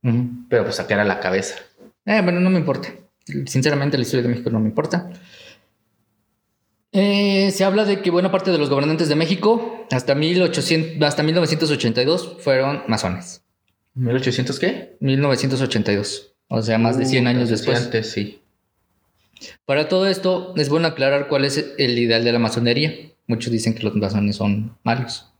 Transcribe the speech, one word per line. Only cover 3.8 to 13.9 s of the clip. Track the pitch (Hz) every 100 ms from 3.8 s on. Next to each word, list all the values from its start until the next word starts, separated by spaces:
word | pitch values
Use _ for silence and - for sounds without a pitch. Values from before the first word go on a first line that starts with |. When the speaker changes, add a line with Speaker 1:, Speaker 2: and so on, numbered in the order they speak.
| 139 139
Speaker 1:
la |
historia | 120 131
de | 123
México | 120 -
no | 113
me | 107
importa. | - - 180 - - - - - - _ _ _ _ _ _ _ _ _ _ _ _ _
Eh, | 202 196 202 202 196 196
se | 190
habla | 190 202 208
de | 196
que | 185
buena | 170 180
parte | 185 190
de | 165
los | 143
gobernantes | 139 143 156 165
de | 151
México, | 160 190 208 233 233 - -
hasta | 131 - 139
mil | 160 180
ochocientos, | 180 - 135 160 160 147 147
hasta | 143
mil | 156 170
novecientos | 165 156 160
ochenta | 147 120 113
y | 131
dos, | 175 - -
fueron | - 131 135 143 -
masones. | 113 92 90 - - _ _ _ _ _